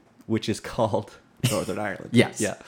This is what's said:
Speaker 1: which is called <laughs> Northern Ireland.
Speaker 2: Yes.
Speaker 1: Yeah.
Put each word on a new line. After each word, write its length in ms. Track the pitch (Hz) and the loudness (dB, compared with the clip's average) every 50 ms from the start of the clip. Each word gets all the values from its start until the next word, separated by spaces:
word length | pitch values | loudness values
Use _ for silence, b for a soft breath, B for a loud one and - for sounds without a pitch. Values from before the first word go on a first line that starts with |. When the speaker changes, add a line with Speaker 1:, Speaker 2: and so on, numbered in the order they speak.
| b b _ - - | b b _ -20 -4
Speaker 1:
which 220 | - 110 110 - - | -2 -2 0 0 -2
is 120 | 107 - | -4 -4
called 580 | - - - - 113 107 101 104 107 - - - - _ | -6 -6 0 0 0 2 2 -2 -2 -6 -12 -20 -20 _
<laughs> 200 | _ - - 127 | _ -2 0 0
Northern 280 | 107 104 - - 90 101 | 2 0 0 -2 -4 -4
Ireland. 320 | 104 101 92 - - - - | -4 -4 -6 -6 -6 2 4
Speaker 2:
Yes. 280 | 117 110 - - - | 4 4 4 2 -2
Speaker 1:
Yeah. 140 | 107 95 92 - B | -2 -2 -2 -6 B